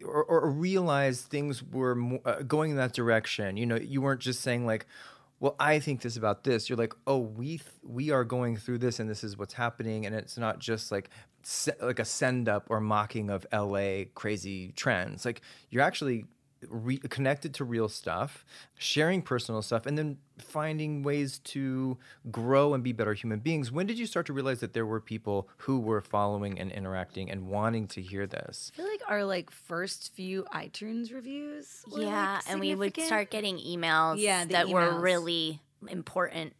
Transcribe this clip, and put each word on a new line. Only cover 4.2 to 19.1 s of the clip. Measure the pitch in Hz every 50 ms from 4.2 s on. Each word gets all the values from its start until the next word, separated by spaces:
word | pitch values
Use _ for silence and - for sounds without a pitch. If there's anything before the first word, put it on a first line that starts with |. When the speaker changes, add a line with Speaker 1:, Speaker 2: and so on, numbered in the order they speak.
Speaker 1:
just | - 127 123 - -
saying, | 131 120 120 120
like, | 117 110 107 - - - - - - - - _ _ _ -
"Well, | 131 135 - -
I | 143 147 156 151
think | 135 151 139 117 -
this | 120 117
about | 120 110 104 101 - -
this." | 135 120 110 - -
You're | 127 113
like, | 117 110 - - _ -
"Oh, | 139 131
we | 120 110 107 110 123 147 165 151
th-, | - - - - -
we | - 117 120 143 151 147
are | 131 123
going | 117 123 123 123 120 117
through | 104 - - 123 117
this | 123 123 117 -
and | 110 110
this | 107 104 -
is | 107 101
what's | 101 101 - -
happening." | - 120 120 - - 113 113 110 110 107
And | 101 110
it's | 110 - - - 120
not | 117 110 - -
just, | - 117 113 107 - - 107
like, | 98 98 - - - - - _ _ -
se-, | - - - - 147 - - -
like, | 123 123 -
a | 113
send | - - - 143 127 127 123 120 113
up | 104 101 - -
or | 113 110
mocking | 107 107 107 104 104 107 - 113 107 101
of | 98 92 - -
L | - 107 104 101 101
A | 98 101 98 95 98 95 - -
crazy | - - 104 107 95 - 98 98 95 92 90 -
trends. | - - 135 117 90 92 - 101 - -
Like, | 123 113 - - - - - - _
you're | - 123 143
actually | 175 - - 151 135 123 113 95 - _ _ _ _ _ _ - -
re-, | 113 113 110 123 135 139
connected | - 127 - 131 135 131 147 139 - 160 135
to | - 139
real | 117 117 113 110 107
stuff, | - - - 95 80 90 120 139 - - - - - - - - _ -
sharing | - - - 143 151 165